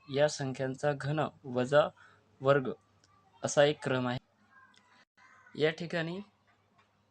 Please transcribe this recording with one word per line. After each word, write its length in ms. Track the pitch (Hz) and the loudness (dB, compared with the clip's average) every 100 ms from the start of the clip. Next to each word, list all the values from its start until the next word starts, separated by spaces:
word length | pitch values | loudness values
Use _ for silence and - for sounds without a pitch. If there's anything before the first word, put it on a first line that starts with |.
| - | -4
या 160 | 135 147 | 0 0
संख्यांचा 600 | - 131 131 131 131 147 | 0 -6 -4 -6 -4 -2
घन 260 | 139 139 151 127 - | -2 -4 -2 -4 -6
वजा 440 | 139 123 127 147 175 - - _ _ _ | -6 -4 4 4 4 -2 -20 _ _ _
वर्ग 300 | 135 139 123 - _ _ _ _ _ _ | 2 2 0 -8 _ _ _ _ _ _
असा 200 | - 151 | 0 4
एक 200 | 143 147 | 4 2
क्रम 240 | 135 127 123 | -2 -2 -2
आहे. 120 | 127 - _ _ _ - _ _ _ _ _ - - - - | -6 -10 _ _ _ -20 _ _ _ _ _ -20 -20 -14 -2
या 160 | 151 | 0
ठिकाणी 480 | 160 165 170 160 185 - _ _ _ _ _ _ _ _ | 0 -4 -4 -4 -8 -12 _ _ _ _ _ _ _ _